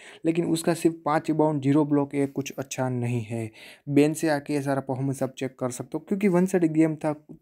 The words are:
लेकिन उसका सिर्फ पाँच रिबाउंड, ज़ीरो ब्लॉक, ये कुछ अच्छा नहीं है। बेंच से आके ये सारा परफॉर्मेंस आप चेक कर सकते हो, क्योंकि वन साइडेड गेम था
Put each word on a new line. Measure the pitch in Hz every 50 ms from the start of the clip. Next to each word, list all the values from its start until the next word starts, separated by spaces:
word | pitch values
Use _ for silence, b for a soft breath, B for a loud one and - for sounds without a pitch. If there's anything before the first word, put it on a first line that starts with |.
| B B B B B
लेकिन | 165 165 170 170 165
उसका | 165 160 165 175 170
सिर्फ | 165 - 170 165 165 -
पाँच | 147 147 160 156 -
रिबाउंड, | 156 156 156 156 156 147
ज़ीरो | 131 139 139 151 151
ब्लॉक, | 147 147 143 143 143 143
ये | 143 139 139
कुछ | 139 - 135 - -
अच्छा | - 135 - - - 131 127
नहीं | 127 123 120 120 123 120 110
है। | 107 117 117 113 110 110 B B B B B B -
बेंच | 143 143 147 151 156 151
से | - 165
आके | 151 143 139 - 147
ये | 143
सारा | 135 143 139 135
परफॉर्मेंस | 135 - 135 127 135 139 131 135 135
आप | 127 - -
चेक | 135 131 - -
कर | 131 123
सकते | 123 - 127 - - 156
हो, |
क्योंकि | - - 208 190 202 202
वन | 170 175 180 185
साइडेड | - 185 175 160 156
गेम | 156 160 160 156 147
था | - 156 151 151 - - 160 -